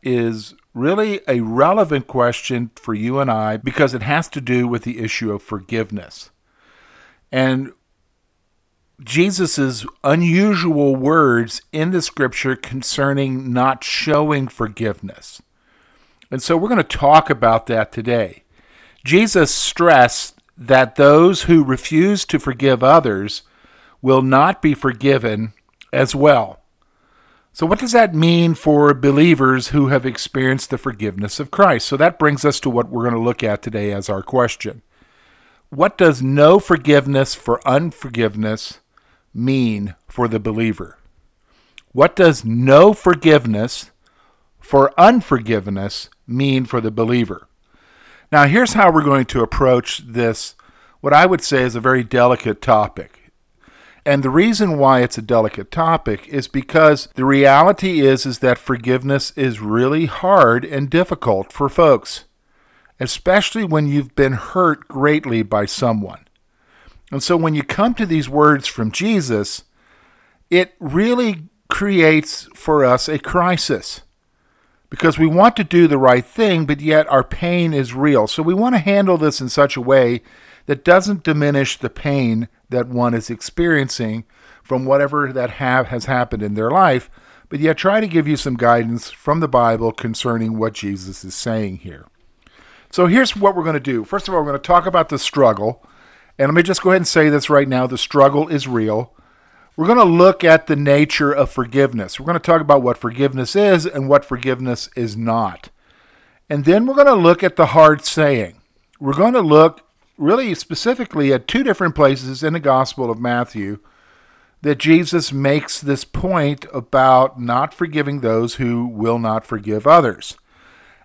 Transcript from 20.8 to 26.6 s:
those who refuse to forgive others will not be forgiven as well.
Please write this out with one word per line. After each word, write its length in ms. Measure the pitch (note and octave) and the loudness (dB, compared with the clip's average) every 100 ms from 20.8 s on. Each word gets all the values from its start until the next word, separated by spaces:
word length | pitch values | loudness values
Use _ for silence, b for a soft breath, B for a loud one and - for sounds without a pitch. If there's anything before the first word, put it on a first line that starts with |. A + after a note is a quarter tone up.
| B2 - | 2 4
those 480 | C#3+ D3+ F3 F#3 | 6 6 6 2
who 220 | - E3 C3+ | 2 4 4
refuse 580 | C3 - D#3+ F#3+ G3+ - | -2 -2 0 0 0 -2
to 140 | D3+ | -4
forgive 440 | C#3+ A#2+ C3+ B2+ | -4 -2 0 2
others 580 | B2+ D#3+ C3+ G2 G2+ - b b b b b b | 4 4 4 -4 -6 -12 b b b b b b
will 200 | C3 C3+ | 0 2
not 400 | C3 C3 D#3+ G3 | 4 2 2 0
be 120 | D#3 | -2
forgiven 800 | C#3 C3+ A#2 C3+ C3+ A#2 G#2+ A2 - _ _ - | -2 -4 -2 0 0 0 -6 -8 -12 _ _ -8
as 240 | C3+ C3 C#3 | -2 -2 2
well. 460 | D3 C3 F#2+ D#2+ | 4 4 2 -10